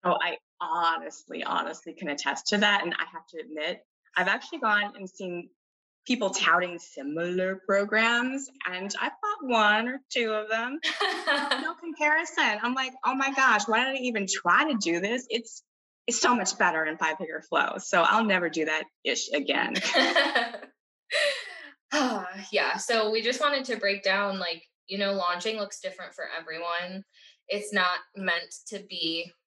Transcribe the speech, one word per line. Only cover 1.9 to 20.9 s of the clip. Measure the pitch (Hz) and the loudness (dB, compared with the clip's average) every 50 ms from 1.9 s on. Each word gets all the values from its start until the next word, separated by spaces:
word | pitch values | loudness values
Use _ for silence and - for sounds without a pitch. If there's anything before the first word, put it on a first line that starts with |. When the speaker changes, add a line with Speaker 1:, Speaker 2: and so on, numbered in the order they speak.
| 156 | -12
Speaker 1:
can | - 190 156 | -8 -6 -6
attest | 143 - - - - 233 - - | -4 -4 -2 -4 -4 -2 -2 0
to | 214 208 | 2 2
that. | 208 208 202 202 - | 4 4 4 2 0
And | 170 170 | -2 -2
I | - 165 165 | -4 -6 -6
have | - 165 - _ | -8 -16 -16 _
to | - 165 | -14 -14
admit, | 160 - 151 151 151 165 180 - _ _ _ _ _ _ _ | -12 -10 -8 -6 -4 -4 -6 -6 _ _ _ _ _ _ _
I've | 180 185 185 | 0 2 2
actually | 202 247 - - - 311 | 0 0 -2 -8 -10 -2
gone | 254 220 208 208 202 202 - | 2 2 2 2 2 -2 -6
and | - 196 190 | -10 -14 -14
seen | _ - 196 185 175 175 180 190 _ _ _ _ _ _ _ _ _ _ _ | _ -8 -8 -6 -6 -8 -10 -12 _ _ _ _ _ _ _ _ _ _ _
people | - 247 226 202 190 | -2 -2 0 0 0
touting | 190 - - 165 165 175 180 175 175 170 | 0 2 4 6 6 4 4 0 -4 -10
similar | - - - - 135 143 147 165 170 175 180 185 185 185 190 190 _ | -12 -14 -14 -10 -8 -6 -4 -2 -2 0 0 0 0 0 -2 -6 _
programs, | - 190 196 202 208 214 220 226 233 240 240 247 254 262 277 277 - - - - 185 | 2 2 2 2 2 2 2 4 4 4 2 0 0 -2 -6 -8 -10 -14 -10 -8 -6
and | 180 185 196 196 196 - | -6 -6 -6 -6 -4 -4
I | - - | -4 -6
bought | - - - 427 427 392 320 254 | -6 -6 -6 -6 -6 -4 -2 0
one | 240 226 214 208 208 214 226 247 | 2 4 6 6 4 4 2 -2
or | 262 269 _ _ | -4 -8 _ _
two | - 254 233 220 | -2 -2 0 0
of | 214 214 214 214 | 0 -2 -2 -2
them. | 220 226 233 247 277 330 - | -2 -2 -2 -4 -6 -4 -4
Speaker 2:
<laughs> | - - - 403 381 359 - - 330 285 294 285 - 269 254 | -4 -2 -2 -2 -2 -2 -2 0 0 0 2 2 0 -2 -2
Speaker 1:
No | 302 330 339 | -2 -4 -6
comparison. | - - 339 302 - 302 - 311 320 339 330 - - 302 240 214 214 | -6 -8 -10 -4 0 2 4 4 2 2 -2 0 2 2 2 2 0
I'm | 220 240 254 | 0 -2 0
like, | 269 262 254 247 - - | 0 -2 -4 -6 -2 -2
"Oh | 233 262 | 0 0
my | 269 269 277 277 | 2 0 0 2
gosh, | 269 262 262 226 208 202 233 | 4 6 6 6 4 4 2
why | 214 226 254 | 2 2 2
did | 269 269 | 2 0
I | 269 | 0
even | 247 247 233 214 196 190 | -2 0 0 0 0 0
try | - - - 175 175 233 294 320 | -2 0 2 4 6 6 6 4
to | 285 214 | 2 0
do | 190 170 170 175 | 2 0 0 2
this? | 185 202 240 254 254 - | 2 0 -2 -2 -4 -4
It's, | - 240 226 - - - _ _ _ _ _ _ _ _ _ - | -4 -4 -4 -6 -18 -20 _ _ _ _ _ _ _ _ _ -2
it's | 240 - | 0 2
so | - 285 247 | 4 4 4
much | 233 190 - - - | 4 2 -2 0 2
better | 202 175 160 160 160 | 2 2 4 2 0
in | 156 156 156 | 0 0 0
Five | - 156 156 156 | 0 -2 0 -2
Figure | 185 160 156 156 - - | -6 -6 -6 -10 -6 -2
Flow." | 170 151 156 - - - | 0 2 2 0 -2 -6
So | - - - 180 | -4 2 4 4
I'll | 170 - 202 220 233 | 6 6 6 4 4
never | 214 190 185 175 165 | 4 4 2 2 0
do | 156 165 156 | 0 0 0
that | 156 156 156 156 - _ _ _ | 2 0 -2 -2 -6 _ _ _
ish | - 131 - - - | -2 0 0 -2 -2
again. | - 147 139 - 135 - - - - 196 | -2 -2 0 2 0 2 2 0 0 -2
Speaker 2:
<laughs> | - - - - 262 - - - 277 285 - 240 240 233 233 - - - _ _ _ _ | -2 2 4 4 4 6 4 4 4 4 2 0 0 0 -6 -12 -14 -16 _ _ _ _